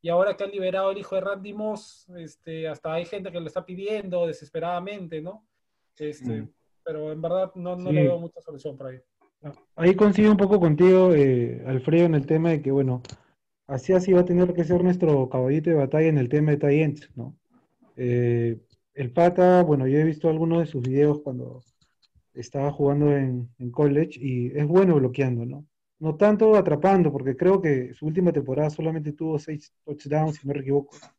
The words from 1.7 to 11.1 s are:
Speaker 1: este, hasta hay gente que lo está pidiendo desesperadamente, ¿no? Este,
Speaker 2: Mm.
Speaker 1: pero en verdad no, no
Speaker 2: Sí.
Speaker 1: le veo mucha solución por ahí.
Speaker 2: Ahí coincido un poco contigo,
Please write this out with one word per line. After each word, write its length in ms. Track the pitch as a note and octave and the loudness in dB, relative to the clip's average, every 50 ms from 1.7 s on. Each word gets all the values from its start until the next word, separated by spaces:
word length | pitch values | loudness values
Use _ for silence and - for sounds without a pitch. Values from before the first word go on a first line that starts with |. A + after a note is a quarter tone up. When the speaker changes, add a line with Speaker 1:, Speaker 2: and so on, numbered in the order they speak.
| G#3+ G#3 - - - _ _ _ F3+ | -8 -10 -14 -20 -20 _ _ _ -20
Speaker 1:
este, 500 | F3 E3 D#3 _ _ _ E3 D#3+ D#3+ D#3+ | -18 -18 -18 _ _ _ -14 -12 -8 -8
hasta 280 | D#3+ D3 D3+ _ D#3+ D#3+ | -8 -10 -10 _ -8 -6
hay 100 | E3+ F3 | -6 -8
gente 260 | E3+ - G3+ F#3 G3 | -8 -12 -12 -12 -10
que 80 | E3+ F3 | -10 -10
lo 80 | E3+ | -12
está 200 | D#3+ - F#3 F3+ | -8 -10 -12 -12
pidiendo 600 | - F#3 F3+ G3 G3+ G#3+ G#3 G3+ F#3 F3 F3 F3 | -12 -14 -10 -8 -8 -8 -8 -8 -6 -4 -4 -4
desesperadamente, 960 | E3 D#3 - D3+ - _ D#3+ E3 F3 F3 F3 F3+ G3 G#3 G3+ F#3 D#3+ D#3+ D#3 | -4 -6 -10 -16 -12 _ -8 -6 -4 -6 -6 -8 -10 -12 -12 -12 -12 -12 -12
¿no? 260 | D#3 F3+ G3+ A3 _ _ _ _ _ _ _ _ _ _ _ _ | -12 -12 -16 -18 _ _ _ _ _ _ _ _ _ _ _ _
Este, 420 | D3+ D3+ D3 - C3 B2 A2+ A2 | -10 -10 -10 -10 -10 -8 -8 -8
Speaker 2:
Mm. 80 | G#2+ - _ _ _ _ _ _ | -10 -12 _ _ _ _ _ _
Speaker 1:
pero 300 | _ E3 D#3 D3+ D3+ D#3 | _ -10 -10 -8 -8 -10
en 80 | D#3 D#3 | -8 -8
verdad 320 | E3 E3 F3 F#3 F#3+ F3+ _ | -6 -4 -2 -2 -4 -4 _
no, 220 | F#3 F3 F3 F3+ | -12 -10 -8 -8
no 140 | F3+ F3+ - | -8 -4 0
Speaker 2:
Sí. 60 | D3+ | 2
Speaker 1:
le 60 | D3+ D3+ | 2 2
veo 140 | C3+ - E3+ | 2 0 -2
mucha 220 | E3+ E3 _ - | -6 -12 _ -18
solución 380 | _ - D3+ C3+ - D3+ C3 C3 | _ -18 -18 -12 -12 -12 -12 -12
por 80 | C#3 | -14
ahí. 120 | C3 B2+ C3 _ _ _ _ _ _ _ _ - D3 - _ _ _ _ | -16 -16 -16 _ _ _ _ _ _ _ _ -18 -18 -18 _ _ _ _
Speaker 2:
Ahí 180 | - E3 F3+ F#3+ | 2 2 2 4
coincido 360 | F#3 G#3 G#3 G3 - G#3+ G#3+ | 6 4 4 4 4 6 6
un 80 | G#3+ G3 | 6 4
poco 200 | G3+ F#3+ G#3 G3+ | 4 4 4 4
contigo, 540 | F3 E3 D3+ D3+ F3+ F#3 F#3 F#3 F#3 F#3 | 4 2 4 6 6 6 8 8 6 6